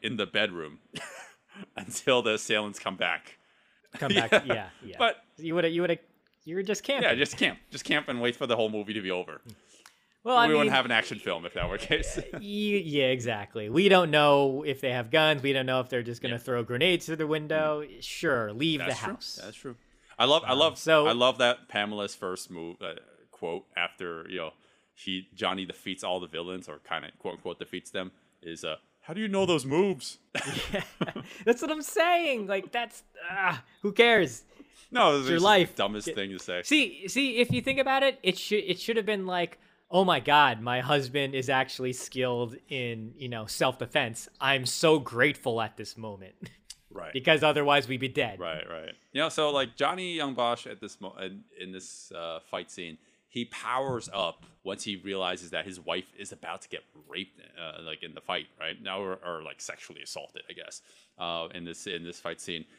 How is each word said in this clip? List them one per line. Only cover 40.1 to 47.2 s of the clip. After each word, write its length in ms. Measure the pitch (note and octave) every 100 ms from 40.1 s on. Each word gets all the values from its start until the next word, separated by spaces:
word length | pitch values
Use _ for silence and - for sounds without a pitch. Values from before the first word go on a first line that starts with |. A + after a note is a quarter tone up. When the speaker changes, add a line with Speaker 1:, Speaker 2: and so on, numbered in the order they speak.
| D3
Speaker 2:
God, 400 | A#2 D3 C#3+ A2
my 200 | A#2 B2
husband 540 | B2 D3 B2+ C#3+ C#3
is 140 | C3+ B2+
actually 460 | C3 C3 - B2+
skilled 600 | B2 - B2+ B2+ A#2+ A#2+ C3 -
in, 460 | C#3 A#2+ A2+ A2 C3+
you 120 | C3
know, 160 | A#2 G#2+
self-defense. 840 | - C#3+ A#2+ A2+ D3+ B2 A2+ - -
I'm 260 | C3+ C#3 B2
so 320 | - E3 D#3
grateful 600 | B2 A2+ C#3+ C#3+ C3 A2+
at 160 | G#2+ -
this 180 | G#2 -
moment." 380 | A2 G2 F#2+ _
<laughs> 100 | - - - - _
Speaker 1:
Right. 200 | - E2
Speaker 2:
Because 280 | C3+